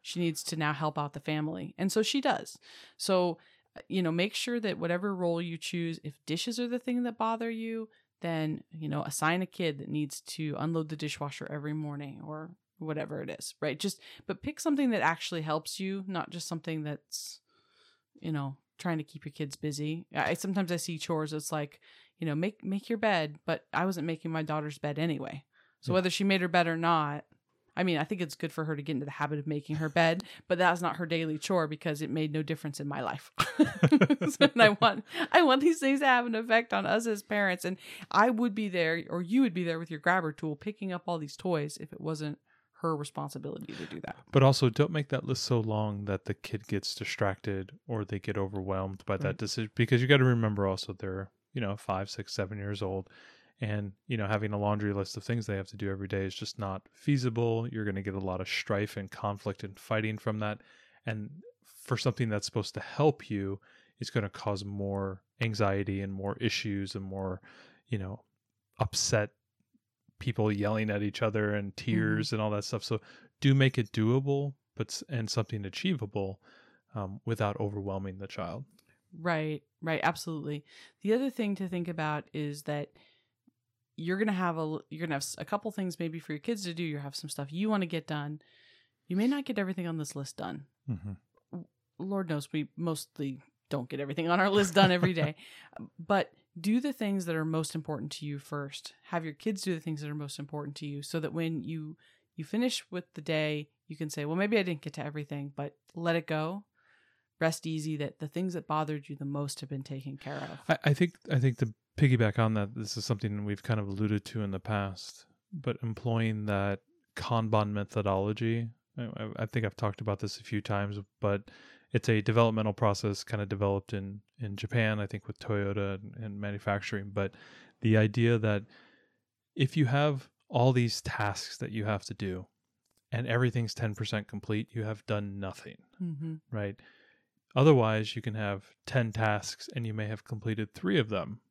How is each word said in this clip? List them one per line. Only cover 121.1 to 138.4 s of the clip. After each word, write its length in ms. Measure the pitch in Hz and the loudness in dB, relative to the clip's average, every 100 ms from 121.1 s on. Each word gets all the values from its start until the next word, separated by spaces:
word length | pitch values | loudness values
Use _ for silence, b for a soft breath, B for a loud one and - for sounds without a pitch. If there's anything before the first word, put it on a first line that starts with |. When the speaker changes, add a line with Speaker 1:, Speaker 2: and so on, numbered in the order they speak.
| _ | _
Speaker 2:
but 280 | 101 101 - B B B B | 2 2 -2 B B B B
it's 140 | 120 - | 0 4
a 140 | 110 | 2
developmental 500 | 104 113 117 110 107 | 4 6 4 4 0
process 500 | 101 110 101 107 98 | 2 2 4 0 -2
kind 180 | - 104 | -4 -4
of 80 | 101 | -2
developed 420 | 101 101 98 - | 0 2 2 -2
in, 300 | 101 98 101 _ _ | -6 -6 -10 _ _
in 160 | 113 101 | -8 -6
Japan, 460 | 110 120 110 107 | -2 0 2 0
I 60 | 101 | -4
think 200 | 101 - | -6 -10
with 120 | - | -10
Toyota 560 | - 104 101 101 98 95 | -2 0 0 0 -2 -4
and, 180 | 107 - | -8 -10
and 160 | 107 101 | -8 -6
manufacturing. 720 | 104 101 - 101 - 104 98 | -6 -4 0 0 0 -6 -4
But 200 | 101 98 - B B B _ | -2 -2 -4 B B B _
the 160 | 117 107 | 6 6
idea 400 | 107 104 117 117 | 6 6 4 4
that 260 | 107 104 107 b b b b b _ _ _ - | 4 0 -2 b b b b b _ _ _ 0
if 200 | 135 160 | 2 4
you 120 | 131 | 4
have 420 | 139 147 139 - _ _ | 4 2 0 -6 _ _
all 240 | 131 127 | 4 6
these 300 | 123 120 - | 6 4 0
tasks 560 | - - 104 98 - - | -4 -2 -2 -2 -8 -8
that 140 | 123 | -6
you 120 | 107 104 | -4 -2
have 200 | 101 - | -2 -4
to 80 | |
do 320 | 101 98 92 95 _ _ _ _ _ _ | -6 -4 -4 -10 _ _ _ _ _ _
and 160 | 117 123 | -4 0
everything's 460 | 117 127 120 113 | 2 2 0 -4
ten 200 | - 113 | -2 -4
percent 340 | 101 110 107 104 | -4 -4 -4 -4
complete, 400 | 104 - 107 113 | -10 -2 -2 -2
you 120 | 117 | -6
have 220 | 107 107 - | -6 -6 -4
done 340 | 104 101 98 | -4 -2 -6
nothing, 380 | 95 - - - _ _ | -8 -8 -16 -20 _ _
Speaker 1:
Mm-hmm. 340 | 180 147 160 160 _ | -6 -4 -6 -8 _
Speaker 2:
right? 300 | 113 101 98 b b b b b _ _ 123 | -4 -4 -6 b b b b b _ _ 6
Otherwise, 600 | 147 135 110 107 107 113 | 10 10 8 2 -2 -4
you 60 | |
can 140 | 113 | -6
have 280 | 107 | -4